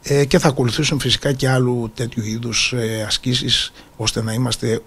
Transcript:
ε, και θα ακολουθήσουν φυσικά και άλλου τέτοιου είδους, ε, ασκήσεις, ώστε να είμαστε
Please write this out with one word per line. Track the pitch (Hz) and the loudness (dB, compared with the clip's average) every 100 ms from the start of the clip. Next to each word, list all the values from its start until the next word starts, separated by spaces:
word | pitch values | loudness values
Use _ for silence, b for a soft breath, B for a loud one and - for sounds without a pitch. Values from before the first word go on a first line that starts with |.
| - | 2
ε, | 143 | 2
και | 143 180 | 4 4
θα | 165 | 4
ακολουθήσουν | 131 123 110 147 147 | 2 0 0 0 0
φυσικά | 127 104 143 | 0 0 0
και | 127 135 | 0 2
άλλου | 131 127 123 117 | 2 2 0 -4
τέτοιου | - 117 - | -6 -6 -4
είδους, | 107 110 120 107 - | -4 -4 -4 -2 -2
ε, | 127 110 110 107 | -2 -2 -4 -4
ασκήσεις, | - 127 127 127 - - B B - | -4 0 -2 0 -2 -2 B B -6
ώστε | 110 - | -4 -2
να | 113 | -2
είμαστε | 110 123 113 120 113 | 0 -2 -2 -2 -2